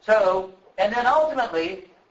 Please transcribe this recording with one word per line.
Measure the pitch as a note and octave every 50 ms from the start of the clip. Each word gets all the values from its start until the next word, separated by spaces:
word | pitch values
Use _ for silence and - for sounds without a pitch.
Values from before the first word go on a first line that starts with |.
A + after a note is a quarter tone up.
So, | _ - A3 A3 G3 F#3 F3+ F#3 F#3+ - - _ _ - _ -
and | F#3+ G#3 A3
then | A#3+ A#3+ B3
ultimately, | C4+ D#4 D#4 D#4 C4+ C4 A#3+ A3+ E3+ E3 E3 F3+ F#3+ F#3+ - - _ _ _ _